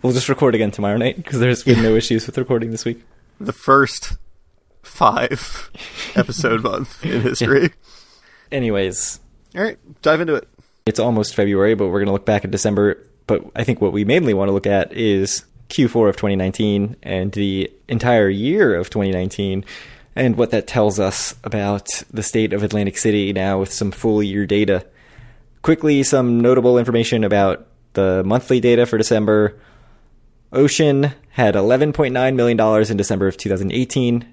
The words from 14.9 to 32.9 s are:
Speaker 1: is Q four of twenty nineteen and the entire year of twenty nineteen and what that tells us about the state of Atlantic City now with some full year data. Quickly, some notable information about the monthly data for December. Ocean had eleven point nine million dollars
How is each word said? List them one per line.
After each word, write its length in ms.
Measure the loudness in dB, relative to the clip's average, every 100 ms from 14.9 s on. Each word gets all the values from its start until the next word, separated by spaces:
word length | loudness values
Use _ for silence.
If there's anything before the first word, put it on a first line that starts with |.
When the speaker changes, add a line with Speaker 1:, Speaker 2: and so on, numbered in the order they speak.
Speaker 1:
is 520 | -2 0 0 0 -4 _ -20 -10
Q 200 | 0 0
four 200 | 2 2
of 80 | 2
twenty 200 | -2 -2
nineteen 600 | -2 0 0 2 -2 -6
and 300 | -8 -4 -4
the 400 | -4 -4 -2 -6 _ -6
entire 400 | -4 2 4 2
year 460 | 2 -2 2 2 2
of 140 | -2
twenty 220 | -2 -2
nineteen 520 | -2 -4 -4 -4 -4 -8 -16 -20 -20 -16 -2
and 200 | 0 2
what 140 | 0
that 160 | 0 -2
tells 320 | 0 0 2
us 360 | -2 -2 -8 -10
about 440 | -8 -4 -2 -4 -6 -10 -8
the 100 | -8
state 300 | -4 0 0
of 100 | 0
Atlantic 340 | -2 -2 -2 -2
City 340 | 0 0 0
now 280 | -2 0 0
with 120 | -2
some 200 | -4 -6
full 300 | -2 0 0
year 220 | 0 -2 0
data. 380 | 0 2 0 -4 _ _ -20 -20 -20 _ _
Quickly, 400 | 0 2 2 2
some 380 | 2 2 2 4
notable 380 | 4 4 4 4
information 440 | 2 0 0 0
about 440 | 2 2 2 0 -8 _ _
the 300 | -2 0 0
monthly 360 | 0 -2 2 2
data 260 | 4 4 2
for 100 | 0
December. 600 | 2 2 2 2 2 -2 -20 _ -20 _ _ _ _ _ _
Ocean 600 | 2 2 4 2 2 0 -4 -12
had 240 | 0 2
eleven 380 | 2 2 2 2
point 200 | 0 -2
nine 220 | 0 0
million 220 | 2 2 2
dollars 340 | 2 2 2